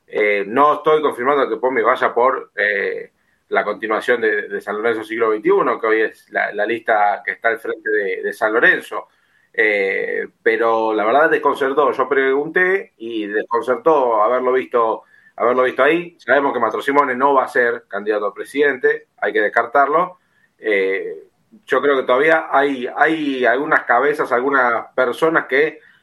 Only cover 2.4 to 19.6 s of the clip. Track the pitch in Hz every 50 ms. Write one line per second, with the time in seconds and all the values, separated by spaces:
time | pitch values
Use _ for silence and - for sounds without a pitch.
2.4 | - - - 104 104 104 104 98 95 95 101 - - - _ _ _ _ _ _
3.4 | _ - 101 101 92 104 104 95 113 107 110 98 - - 123 117 110 107 104 104
4.4 | - 101 101 95 - 104 101 104 110 117 113 110 107 107 113 117 113 110 107 107
5.4 | 104 175 202 196 156 131 113 - 113 110 110 110 110 - - _ _ _ 101 98
6.4 | 98 104 104 101 104 107 117 113 - - 113 107 104 104 98 95 - 104 - -
7.4 | - 113 110 110 - 113 117 - - 110 107 107 101 95 92 - 95 101 98 -
8.4 | 113 107 110 120 160 180 165 123 - - 110 98 - - _ _ _ _ _ _
9.4 | _ _ - - 110 107 104 101 98 95 95 98 98 95 95 98 98 101 _ _
10.4 | - 113 113 110 117 117 113 113 110 110 110 107 101 113 120 143 160 165 160 -
11.4 | - 143 123 - 139 135 135 151 143 123 110 135 127 123 139 135 135 135 135 143
12.4 | 147 160 160 185 185 185 190 196 156 - _ - 113 117 117 110 104 101 104 107
13.4 | - - 120 117 107 123 123 117 - 165 156 143 127 120 113 104 104 117 123 127
14.4 | 127 127 127 131 113 - - 120 113 110 101 - - _ _ _ _ _ _ -
15.4 | 104 120 123 127 127 127 113 - 131 147 160 175 175 175 - _ - 117 131 143
16.4 | 139 135 120 120 117 110 110 107 - 143 139 143 143 131 123 123 139 143 139 131
17.4 | 120 - - 131 120 120 117 117 - - - 101 104 107 107 104 104 101 - 107
18.4 | - - - 139 147 143 131 123 147 147 147 147 - _ _ - - 104 101 110
19.4 | 104 101 - 117